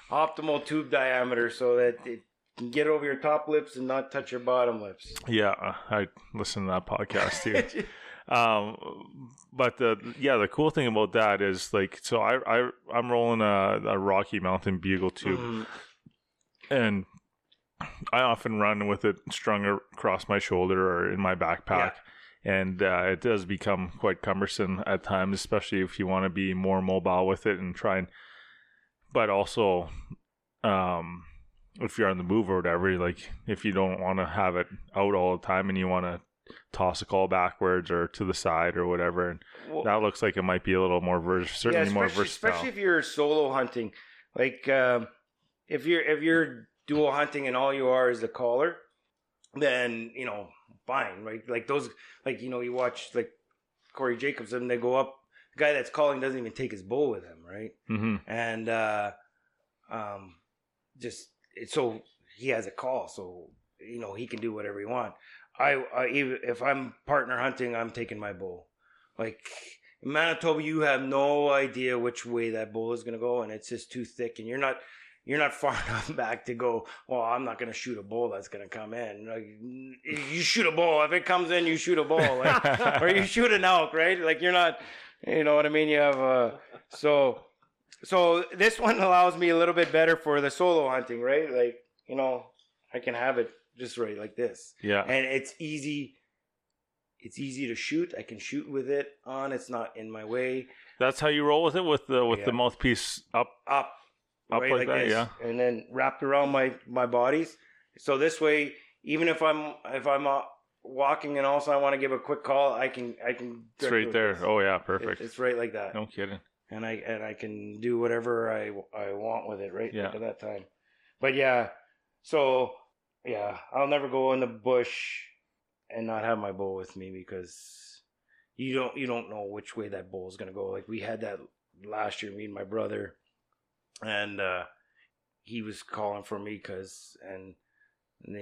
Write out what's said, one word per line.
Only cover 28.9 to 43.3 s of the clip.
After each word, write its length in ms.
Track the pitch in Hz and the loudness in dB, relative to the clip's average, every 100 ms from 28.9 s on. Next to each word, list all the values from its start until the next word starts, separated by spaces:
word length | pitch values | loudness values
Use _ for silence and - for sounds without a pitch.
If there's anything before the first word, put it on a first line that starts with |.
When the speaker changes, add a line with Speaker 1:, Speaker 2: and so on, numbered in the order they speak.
| _ _ | _ _
Speaker 2:
but 180 | 127 107 | 0 2
also, 600 | 98 98 117 101 90 85 - - - _ _ _ _ | 2 2 2 4 2 -2 -10 -16 -18 _ _ _ _
um, 640 | - 95 90 87 85 87 - - - _ _ - | 0 2 2 -2 -6 -12 -16 -20 -20 _ _ -8
if 180 | 110 - | -4 2
you're 100 | 101 | 2
on 100 | 92 | 2
the 60 | |
move 240 | 90 110 95 | 2 2 2
or 80 | 92 | 2
whatever, 400 | 87 85 95 92 | 2 2 2 2
like, 320 | 87 85 - - - | 0 -4 -10 -10 -8
if 160 | 101 | -4
you 80 | 110 | -2
don't 280 | 95 95 92 | 0 0 0
wanna 280 | 92 95 82 | -2 -2 -2
have 260 | 101 92 90 | 0 0 0
it 120 | 87 - - | -4 -8 -6
out 200 | 98 101 | 0 2
all 220 | 98 - 90 | 2 2 0
the 80 | - | 0
time 220 | 95 98 | 0 0
and 80 | 95 | 0
you 120 | 92 | 0
wanna 320 | 90 90 87 _ _ - - _ | 0 -2 -6 _ _ -20 -20 _
toss 280 | - 92 87 | 0 0 0
a 40 | - | 0
call 220 | 98 95 | 2 2
backwards 640 | 92 90 - 92 90 85 | 2 2 2 2 2 0
or 180 | 85 85 | -2 -2
to 160 | - | -2
the 100 | 95 | -4
side 420 | 90 92 82 87 87 | -2 0 2 0 0
or 100 | 87 | 0
whatever, 440 | 87 87 87 87 | 0 0 0 -2
and 100 | 82 - - - | -6 -14 -20 -10
Speaker 1:
Well 140 | 156 | -2
Speaker 2:
that 180 | 107 107 | 0 2
looks 180 | 107 - | 2 0
like 140 | 107 95 | 0 0
it 60 | |
might 220 | 92 90 | 0 0
be 80 | - | 2
a 60 | 92 | 2
little 200 | 92 90 | 4 2
more 200 | 90 90 | 2 0
vers-, 300 | 85 92 87 - | 2 0 -2 -2
certainly 300 | 117 170 101 | 0 2 2
Speaker 1:
Yeah, 60 | |
Speaker 2:
more 100 | 101 190 | 2 0
Speaker 1:
especially, 180 | 185 | 0
Speaker 2:
versatile. 240 | 196 - 220 | -2 -2 -2
Speaker 1:
especially 180 | - 254 | -2 -4
if 60 | 202 | -2
you're 260 | 190 165 | 2 2
solo 500 | - - 147 | 0 0 2